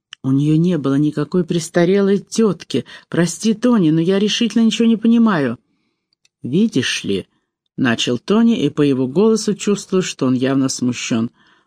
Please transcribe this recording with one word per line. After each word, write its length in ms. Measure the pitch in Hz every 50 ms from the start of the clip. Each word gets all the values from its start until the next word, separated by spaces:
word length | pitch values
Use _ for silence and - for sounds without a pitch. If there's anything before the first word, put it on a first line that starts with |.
| _ _ - -
«У 80 | - 131
неё 260 | 135 139 147 151 156
не 220 | 160 170 180 175 151
было 160 | 131 139 139
никакой 500 | 139 151 151 147 147 147 - - 180 170
престарелой 760 | - 170 170 - - - 175 170 175 196 202 196 196 202 185
тётки. 680 | - - - - 226 202 165 - - - - 123 - - - - - _
Прости, 420 | - 151 175 165 - - - 226
Тони, 380 | 214 214 - 247 240 214 170 151
но 100 | 156 165
я 180 | 165 185 190 196
решительно 440 | 208 208 - - 233 220 - 233
ничего 260 | 226 220 180 - 233 226
не 80 | 226
понимаю». 640 | 214 - 226 233 233 226 220 190 151 139 117 113 - _ _ _ _ _ _ _ _ _ _ _ _ _ _ _ _
«Видишь 640 | - 120 135 185 226 220 - 135 117 - - - -
ли», 220 | 104 98 90 - - _ _ _ _ _ _ _ _ _
начал 420 | - 131 120 113 - - 131 123 117
Тони, 460 | - - 202 226 233 233 226 - 139
и 60 | 147
по 100 | - -
его 280 | 147 143 131 127 131 127
голосу 440 | 135 175 214 226 220 214 - 214
чувствую, 500 | 196 - - 208 202 202 - - 190 185
что 220 | 175 - - - 139
он 80 | 127
явно 380 | 131 123 127 131 135 139 135 131
смущён. 600 | - - 123 120 117 - - - 127 113 113 120 - _ _ _ _ _ _